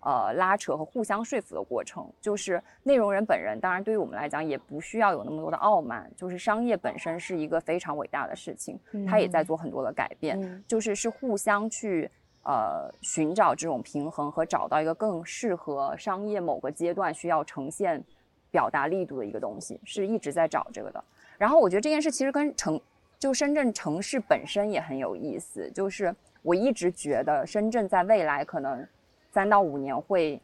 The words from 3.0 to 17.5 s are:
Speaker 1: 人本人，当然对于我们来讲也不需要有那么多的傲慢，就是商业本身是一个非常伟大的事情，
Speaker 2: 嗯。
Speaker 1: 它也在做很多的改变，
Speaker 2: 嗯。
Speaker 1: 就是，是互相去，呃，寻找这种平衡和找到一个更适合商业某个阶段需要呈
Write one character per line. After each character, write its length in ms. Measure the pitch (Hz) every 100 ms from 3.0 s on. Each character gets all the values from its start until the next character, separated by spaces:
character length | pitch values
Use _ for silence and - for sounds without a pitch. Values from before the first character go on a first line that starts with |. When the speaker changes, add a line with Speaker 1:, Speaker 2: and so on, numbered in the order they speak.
| 208
Speaker 1:
人 100 | 196 214
本 120 | 127
人， 220 | 90 110
当 100 | 185
然 140 | 180
对 80 | 208
于 40 | 220
我 80 | 160
们 100 | 101
来 100 | 147
讲 160 | 147
也 140 | 160 139
不 240 | - 147
需 200 | - 220
要 120 | 214
有 100 | 156
那 80 | -
么 80 | 156
多 120 | 160
的 60 | 165
傲 240 | 208 202
慢， 280 | 139 113 - -
就 140 | 180
是 80 | 180
商 260 | 226 214
业 100 | 240 202
本 200 | - -
身 220 | 170 165
是 160 | - 180
一 100 | 151
个 140 | 165
非 180 | - 175
常 160 | 165 151
伟 100 | -
大 180 | 143 135
的 80 |
事 200 | - -
情， 260 | - - - _
Speaker 2:
嗯。 120 | 208
Speaker 1:
它 140 | 196 214
也 100 | 185
在 160 | 170
做 100 | 151
很 160 | 160 165
多 140 | -
的 80 | 120
改 180 | 110 - -
变， 220 | 156 185
Speaker 2:
嗯。 220 | 190 185 -
Speaker 1:
就 140 | 220
是， 160 | 220 202
是 140 | 226
互 260 | - 262 202
相 320 | - 202 220
去， 420 | - 220 175 151 _ _ _
呃， 460 | - 127 107 78 69 -
寻 320 | - - 156
找 200 | 190 180
这 140 | 127 165
种 140 | 131
平 280 | - 147 147
衡 220 | - 143
和 140 | 147 165
找 200 | 175 -
到 140 | 151
一 40 | 156
个 80 |
更 280 | 165 220 175
适 320 | 170 - 240
合 400 | 175 - 139 139 135
商 280 | - 190 208
业 140 | 208
某 180 | 170 135
个 140 | 131
阶 220 | 151 170
段 180 | 175 180
需 160 | 160 175
要 160 | 160
呈 260 | 147